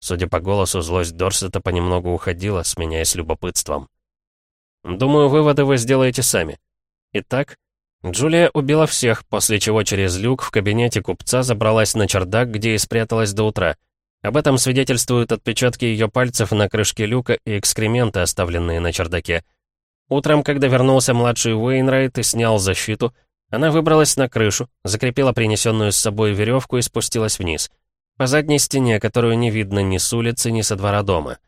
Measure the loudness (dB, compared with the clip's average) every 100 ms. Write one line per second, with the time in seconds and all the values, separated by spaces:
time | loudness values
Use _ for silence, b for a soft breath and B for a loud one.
0 | -6 -4 -2 -2 0 0 0 -2 -2 -2
1 | -2 -2 -2 -2 -4 -6 -4 -2 0 -2
2 | -2 -4 -4 -6 -4 -4 -4 -6 -6 -4
3 | -4 -4 -4 -6 -6 -6 -6 -6 -8 _
4 | _ _ _ _ _ _ _ _ -8 -2
5 | 2 4 4 4 4 2 2 2 2 2
6 | 2 0 0 0 -2 -8 _ _ _ _
7 | _ -8 -4 -4 -4 -10 _ _ _ _
8 | -8 -2 0 4 2 2 2 2 2 2
9 | 0 0 -2 -2 0 0 2 0 0 0
10 | 0 0 -2 -2 -2 -2 0 0 0 -2
11 | -4 -6 -2 -2 0 0 2 2 2 0
12 | 0 0 0 0 -2 -2 -2 -2 0 -2
13 | 0 0 0 0 -2 0 -2 -2 _ _
14 | _ _ -2 0 2 2 2 0 0 0
15 | 0 0 0 -2 -4 0 0 0 -2 0
16 | 0 0 0 0 0 2 0 0 -2 -2
17 | -2 -2 -2 -4 -2 -4 -2 0 0 2
18 | 0 0 -2 -2 -2 -2 -2 -2 -2 -2
19 | -4 -4 -2 -4 -6 _ _ _ _ _
20 | -4 -2 2 2 2 0 2 4 4 4
21 | 4 2 2 0 0 0 0 2 2 2
22 | 0 -2 -2 0 2 2 2 -2 -4 -2
23 | -4 -6 _ _ -6 0 2 2 4 4
24 | 4 2 0 2 0 0 -6 _ -6 -2
25 | -2 2 0 2 0 2 2 2 2 0
26 | 0 0 0 2 0 0 0 -2 -2 -4
27 | -4 -2 -2 -2 -4 -4 -6 _ _ _
28 | _ -4 0 0 2 0 0 0 2 2
29 | 0 0 2 2 0 -2 -2 0 0 0
30 | -2 -2 -2 -2 -2 -2 -2 -2 0 0
31 | 0 0 -2 -10